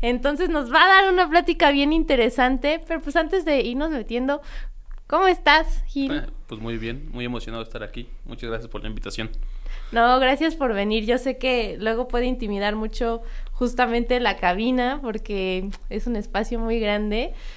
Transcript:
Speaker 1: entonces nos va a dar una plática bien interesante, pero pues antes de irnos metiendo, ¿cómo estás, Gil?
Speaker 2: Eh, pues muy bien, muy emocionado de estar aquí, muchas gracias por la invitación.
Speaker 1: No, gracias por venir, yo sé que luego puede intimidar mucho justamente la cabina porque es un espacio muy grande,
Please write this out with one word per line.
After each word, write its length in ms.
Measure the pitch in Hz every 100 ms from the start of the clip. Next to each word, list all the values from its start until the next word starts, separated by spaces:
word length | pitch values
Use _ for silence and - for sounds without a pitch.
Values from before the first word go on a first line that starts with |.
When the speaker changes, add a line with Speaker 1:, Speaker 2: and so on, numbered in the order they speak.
Speaker 1:
entonces 480 | 233 247 262 294 359
nos 240 | 311 240
va 120 | 320 370
a 20 | 381
dar 100 | 392
una 160 | 370 339
plática 400 | 339 339 - 294
bien 220 | 285 285
interesante, 880 | 220 220 262 226 247 254 262 285 330 -
pero 140 | 320
pues 140 | 285 330
antes 300 | 311 370 311
de 160 | 277
irnos 300 | 233 254 320
metiendo, 500 | 285 208 233 262 285 - - - - - - -
¿cómo 220 | 320 381
estás, 560 | 349 294 311 320 - -
Gil? 240 | 285 269 294
Speaker 2:
Eh, 60 | - - -
pues 120 | 110
muy 180 | 113 113
bien, 300 | 113 131 147
muy 140 | 123 120
emocionado 380 | 120 - 113
de 40 | 110
estar 160 | 117
aquí, 260 | 104 120 117 - -
muchas 240 | 117 117
gracias 200 | 113 120
por 100 | 104
la 60 | 110
invitación. 400 | 107 98 - 110 - - - - - -
Speaker 1:
No, 280 | 233 240 254
gracias 360 | 262 277 320 -
por 180 | 262
venir, 320 | 202 202 220 214
yo 120 | 247
sé 180 | 262 254
que 400 | 262 247 214 170
luego 280 | 220 226 254
puede 180 | 247 247
intimidar 500 | 254 214 202 208 214
mucho 460 | 220 - 233 226 - - -
justamente 680 | - 247 247 240 233 233 247
la 180 | 226 196
cabina 640 | 180 185 233 254 247 285
porque 680 | 262 214 - 202 185 185 196 - -
es 160 | 220 240
un 80 | 220
espacio 440 | 202 - 320 233
muy 200 | 226 233
grande, 540 | 208 208 214 214 294 - -